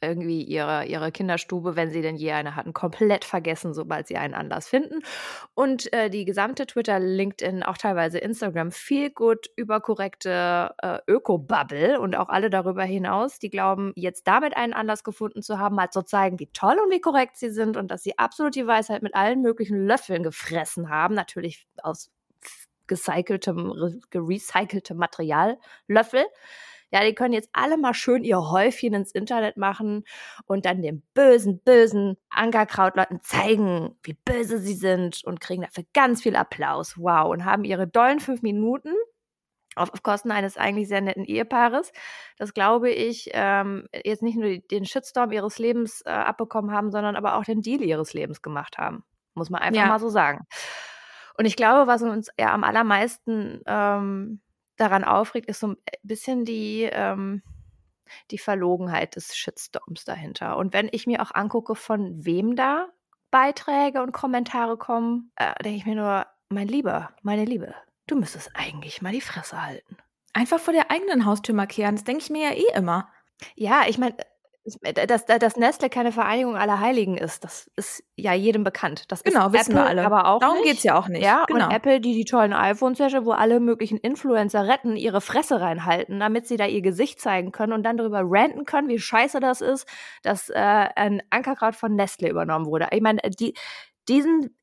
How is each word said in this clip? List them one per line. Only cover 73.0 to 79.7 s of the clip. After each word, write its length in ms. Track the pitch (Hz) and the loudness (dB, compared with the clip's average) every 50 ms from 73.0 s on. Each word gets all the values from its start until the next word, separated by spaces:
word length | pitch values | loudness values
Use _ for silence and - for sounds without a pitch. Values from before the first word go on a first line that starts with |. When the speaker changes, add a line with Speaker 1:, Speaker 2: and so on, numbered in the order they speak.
| - - _ _ _ _ _ - - - - | -4 -6 _ _ _ _ _ -20 -20 -16 -8
Speaker 1:
Ja, 280 | - 214 202 240 294 240 | -4 0 4 4 4 4
ich 120 | - 220 247 | 4 2 0
mein, 140 | 254 240 240 - - _ _ _ _ _ _ _ - | 0 -2 -2 -6 -14 _ _ _ _ _ _ _ -16
ich, 80 | 214 - - - | -16 -14 -8 -6
äh, 240 | - - - - | -4 0 0 2
dass, 180 | 208 240 220 - | 4 4 2 4
dass 300 | - 226 226 233 220 - | 4 4 6 6 2 4
Nestle 340 | 240 233 254 302 - 277 247 | 4 2 2 2 2 -2 -2
keine 220 | - 254 240 240 | 0 0 0 0
Vereinigung 460 | 214 233 214 196 214 247 262 247 226 | 0 0 0 2 2 0 0 0 0
aller 240 | 190 208 208 202 196 | 0 2 2 2 2
Heiligen 360 | 208 240 262 240 202 190 185 | 2 2 4 2 2 0 0
ist, 280 | - - 160 - - - | -2 -4 -6 -8 -10 -14
das 260 | 180 - - - _ - | -14 -16 -16 -16 _ -10
ist 260 | - 202 - - - - _ - | -8 -8 -8 -8 -12 -14 _ -12
ja 160 | - 202 196 180 | -4 0 0 2
jedem 320 | 190 196 220 220 214 208 | 4 4 4 4 4 2
bekannt. 440 | 190 - - - 165 151 - - - 185 | 0 -2 -2 -4 -4 -6 -6 -10 -10 -6
Das 80 | 170 | -2
ist 120 | - - 381 | 2 4 4
Speaker 2:
Genau, 200 | 247 190 196 202 | 6 4 6 4
wissen 220 | 214 - - | 4 4 4